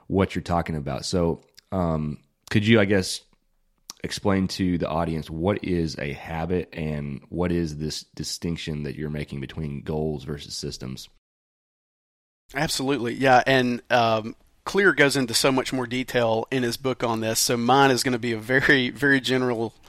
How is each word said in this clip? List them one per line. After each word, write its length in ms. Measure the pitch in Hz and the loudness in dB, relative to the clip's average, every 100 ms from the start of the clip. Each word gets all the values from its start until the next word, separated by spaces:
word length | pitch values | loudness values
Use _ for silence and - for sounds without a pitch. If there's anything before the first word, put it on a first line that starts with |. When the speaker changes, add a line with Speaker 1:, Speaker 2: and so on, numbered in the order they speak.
| - | -4
Speaker 1:
what 260 | 95 92 | 0 0
you're 80 | 92 | -2
talking 340 | - 85 82 80 | -2 -2 -2 -6
about. 280 | 69 62 - | -6 -6 -2
So, 360 | 92 85 - _ - - | 0 0 -2 _ -20 -8
um, 480 | 95 85 78 76 69 _ _ - | -2 0 0 -4 -8 _ _ -2
could 160 | 110 104 | 0 4
you, 140 | 113 | 4
I 40 | |
guess, 380 | 98 101 90 - _ _ _ _ _ _ - - | 6 2 0 -6 _ _ _ _ _ _ -20 -10
explain 440 | 82 - 104 95 92 | -8 -4 0 0 0
to 300 | - 92 87 | 0 0 0
the 100 | 82 | 0
audience 420 | 80 82 80 73 | -2 -2 -4 -6
what 320 | 80 90 104 | -4 -2 -2
is 340 | 90 87 80 67 | -2 0 -2 -4
a 140 | 71 | -8
habit 560 | 69 - 80 82 90 - | -8 -8 -6 -2 -4 -4
and 480 | 82 78 76 71 67 - | -6 -6 -6 -8 -10 -10
what 240 | 82 87 | -4 0
is 260 | 87 82 76 | 0 -2 -4
this 240 | 78 - - | -6 -8 -12
distinction 680 | - 76 - 85 82 - 76 | -12 -10 -6 -6 -6 -6 -6
that 140 | 73 67 | -8 -8
you're 140 | 76 | -6
making 300 | 76 71 69 | -6 -8 -10
between 420 | 67 - 76 71 | -10 -8 -8 -8
goals 420 | - 76 78 73 | -6 -4 -2 -4
versus 300 | 67 71 - | -8 -10 -10
systems? 540 | - 71 - 64 64 - _ _ _ _ _ _ _ _ _ _ _ _ _ _ | -10 -10 -10 -12 -12 -16 _ _ _ _ _ _ _ _ _ _ _ _ _ _
Speaker 2:
Absolutely. 600 | 135 156 - 135 139 117 | -4 -2 -2 -2 -2 -2
Yeah. 280 | 117 135 123 - | 2 6 6 6
And, 360 | 135 123 120 - | 4 2 -2 0
um, 460 | 120 113 110 110 - _ _ | 2 4 2 -2 -12 _ _
Clear 280 | - 196 196 | -4 2 4
goes 240 | 151 143 139 | 6 4 4
into 180 | 123 | 0
so 160 | 113 143 | 2 2
much 220 | 131 127 | 2 0
more 160 | 131 120 | -4 -2
detail 580 | 127 127 123 117 110 117 | -4 0 2 2 2 0
in 100 | 131 | -2
his 140 | 120 110 | -2 -2
book 260 | 131 120 | -4 -2
on 180 | 120 113 | -2 -2
this. 200 | 110 110 | -2 0
So 160 | - 120 | 0 0
mine 340 | 117 135 135 | 4 6 6
is 140 | 123 | 4
gonna 140 | 135 120 | 2 -2
be 140 | 120 | -2
a 60 | 113 | -4
very, 520 | 110 131 131 139 123 | 0 2 4 4 2
very 300 | 107 143 135 | 0 2 2
general 540 | 120 127 123 113 113 - | 2 0 0 -2 -4 -8